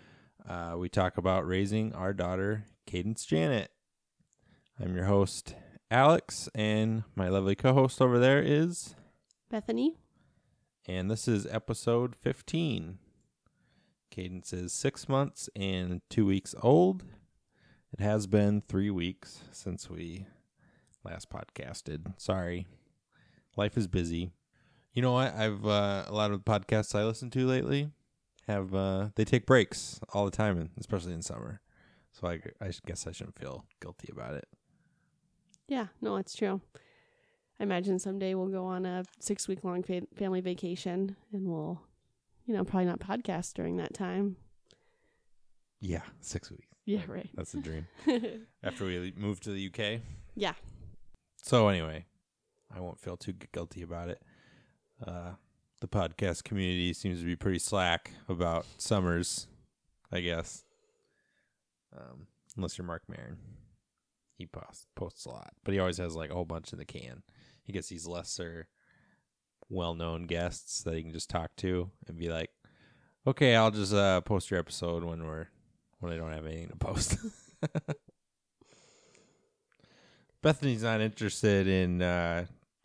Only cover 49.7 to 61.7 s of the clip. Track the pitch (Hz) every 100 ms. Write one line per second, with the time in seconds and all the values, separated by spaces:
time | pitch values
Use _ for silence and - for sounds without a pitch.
49.7 | - 104 113 - - - - 202 - -
50.7 | - - - - - _ _ - 123 104
51.7 | 92 80 78 - _ _ _ _ _ _
52.7 | 95 90 85 - 87 - 95 - - 85
53.7 | - 85 85 87 - _ _ - - _
54.7 | _ _ - 113 90 87 98 _ _ _
55.7 | - - 104 82 - 98 82 - 101 92
56.7 | 90 87 85 98 87 85 85 98 90 -
57.7 | 101 90 85 - - - 87 87 82 -
58.7 | - - 104 90 85 87 - - - _
59.7 | _ _ _ - 90 87 82 82 - _
60.7 | _ _ _ _ _ _ _ _ _ _